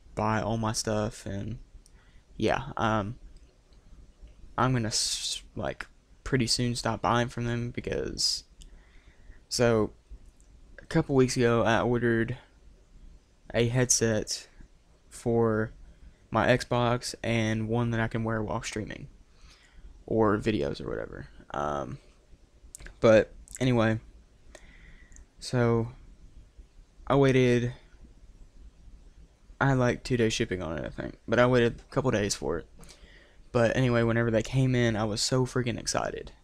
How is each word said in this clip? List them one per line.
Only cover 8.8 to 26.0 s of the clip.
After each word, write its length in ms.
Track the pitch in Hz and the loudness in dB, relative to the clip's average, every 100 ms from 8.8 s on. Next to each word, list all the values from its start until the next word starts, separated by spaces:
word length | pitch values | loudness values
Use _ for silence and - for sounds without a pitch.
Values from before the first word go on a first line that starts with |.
| - - - - - - - | -20 -20 -20 -20 -20 -20 -8
So, 420 | - 120 113 107 - - - - - - - - - | 2 4 4 2 -4 -20 -20 -20 -20 -20 -20 -20 -20
a 60 | - | -2
couple 280 | 165 156 | 0 2
weeks 220 | 139 127 131 | 4 4 4
ago, 260 | 117 117 | 2 4
I 200 | 104 113 | 4 2
ordered 560 | 107 123 120 113 113 127 - - - - _ - - - _ _ - | 2 2 2 2 0 -4 -12 -20 -20 -20 _ -20 -20 -20 _ _ -6
a 160 | 113 120 | 0 2
headset 800 | 127 123 - 113 107 - - - - - _ _ _ _ | 2 2 2 2 0 -2 -8 -10 -20 -20 _ _ _ _
for 640 | - 123 117 113 110 110 - - - - - - | -8 -2 2 2 2 -2 -6 -20 -20 -20 -20 -4
my 160 | 113 104 | 0 4
Xbox 680 | 123 - 123 120 123 - - | 2 2 0 0 0 -4 -8
and 460 | 110 117 110 110 110 | -2 0 0 -2 -2
one 220 | 117 120 | -2 0
that 100 | 117 | 0
I 80 | 113 | -2
can 160 | 113 | -2
wear 180 | 113 110 | -2 -2
while 200 | 107 110 | -4 -6
streaming 460 | - 110 98 - - - - - - - _ - - - - | -6 -8 -8 -10 -16 -20 -20 -20 -20 -20 _ -20 -20 -18 -4
or 320 | 110 107 107 | 2 2 2
videos 420 | - 107 71 - | 0 -2 -2 -4
or 80 | 55 | -8
whatever. 380 | 55 55 50 - - - | -8 -8 -12 -16 -20 -10
Um, 480 | - 73 71 65 - - - _ - - _ - - - - | -6 -4 -4 -6 -12 -18 -20 _ -20 -20 _ -20 -20 -20 0
but 340 | 117 110 - - - - | 6 6 4 -4 -16 -4
anyway, 400 | 127 120 110 110 - - - _ - - - - - - - - - - | 0 2 2 0 -6 -20 -20 _ -20 -20 -20 -20 -20 -20 -20 -20 -20 -16
so 500 | - 123 120 117 117 123 | -4 0 2 2 -2 -8